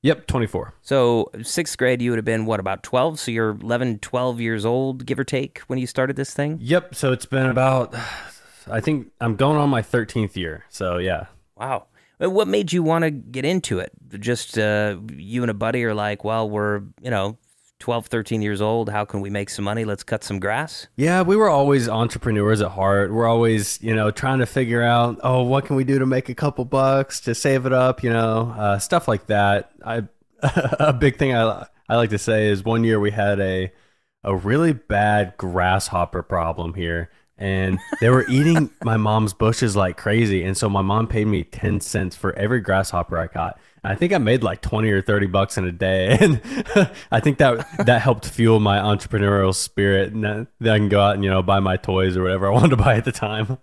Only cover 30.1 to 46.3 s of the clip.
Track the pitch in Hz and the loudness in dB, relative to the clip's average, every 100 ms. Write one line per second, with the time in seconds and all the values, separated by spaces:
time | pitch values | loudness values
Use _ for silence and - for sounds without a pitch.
30.1 | _ _ _ 139 - 135 - 151 127 143 | _ _ _ -2 0 -2 2 2 4 0
31.1 | - 139 120 113 92 - _ - 120 117 | 2 0 2 0 -2 -10 _ -2 0 2
32.1 | 104 - 110 107 98 101 113 113 110 104 | -2 0 2 2 0 0 0 2 2 0
33.1 | 104 101 101 95 92 92 _ _ _ _ | 0 0 0 0 -2 -4 _ _ _ _
34.1 | _ 101 95 98 135 165 123 _ 101 104 | _ -4 -4 0 2 2 0 _ 2 4
35.1 | 104 92 - 92 90 90 95 - 90 87 | 2 0 -4 -4 0 2 2 0 -4 -2
36.1 | 87 - 90 82 82 85 90 85 85 87 | -4 -4 -2 -2 -4 -6 -6 -4 -4 -6
37.1 | _ _ _ 98 95 95 92 - - 117 | _ _ _ -4 -2 0 -2 -4 0 4
38.1 | 127 120 131 151 165 139 _ 113 113 107 | 4 4 2 4 4 2 _ -2 0 2
39.1 | 107 107 - 110 113 117 101 92 85 101 | 0 0 2 0 2 0 2 0 -2 0
40.1 | 110 113 95 90 95 107 98 95 107 113 | 2 2 0 0 -2 0 0 2 0 0
41.1 | 113 107 101 - - - 98 - 107 92 | 0 0 0 -4 -4 -2 -2 -2 -4 -4
42.1 | - 98 - 104 123 101 95 95 90 85 | -4 -6 -2 -2 -2 0 0 0 -4 -4
43.1 | 85 85 87 82 - _ _ 98 101 175 | -4 -4 -4 -6 -8 _ _ -6 -2 0
44.1 | 185 110 127 110 87 - 110 110 98 95 | 2 4 2 2 -4 -4 0 2 2 2
45.1 | 104 98 98 98 - 92 85 95 95 92 | 0 2 0 0 -2 -4 -2 0 0 2
46.1 | 127 202 | 4 4